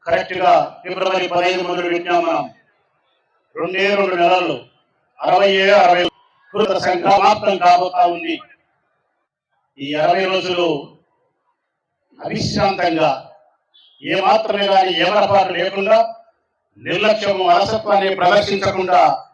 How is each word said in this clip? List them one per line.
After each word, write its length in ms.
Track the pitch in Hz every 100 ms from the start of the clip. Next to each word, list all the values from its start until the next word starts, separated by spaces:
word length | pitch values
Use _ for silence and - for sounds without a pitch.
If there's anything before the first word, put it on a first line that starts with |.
| -
కరెక్ట్ 280 | 170 -
గా 180 | 185 180 165 - -
ఫిబ్రవరి 440 | 175 185 190 185 175
పదహైదు 360 | 175 175 185
మొదలు 260 | 180 180 175
పెట్టినాం 320 | 170 175 175 165
మనం. 200 | 160 - - _ _ _ _ _ _ _ _ _ -
రెండే 320 | 170 185 196 202
రెండు 200 | 190 185
నెలల్లో 420 | 175 185 175 135 - _ _ _ _ _
అరవై 320 | 143 185 196 190 190
అరవై 340 | 202 180 180 175 _ _ _ _
కృత 240 | 196 185 190
సంఖ్య 340 | 185 180 190
సమాప్తం 460 | 196 196 214 202 190
కాబోతా 460 | 175 175 185 - 175
ఉంది. 300 | 170 165 156 - _ _ _ _ _ _ _ _ _ _ _ _ _
ఈ 100 | 139
అరవై 320 | 151 156 180 190
రోజులు 420 | 190 180 175 170 147 151 _ _ _ _ _ _ _ _ _ _ _ _ _
అవిశ్రాంతంగా, 920 | - 214 - 208 196 185 175 160 156 131 - - _ _ _ _ _ _
ఏమాత్రమే 680 | - - 190 220 220 202 202
కానీ 260 | 190 185
ఏమరపాటు 580 | 170 180 208 196 196 185
లేకుండా, 440 | 175 185 196 202 220 - - _ _ _ _ _ _
నిర్లక్ష్యము, 680 | 156 180 214 208 202 190 185
అలసత్వాన్ని 680 | 175 202 220 208 202 190 190
ప్రదర్శించకుండా 840 | 180 208 202 196 196 185 180 - 156 135 -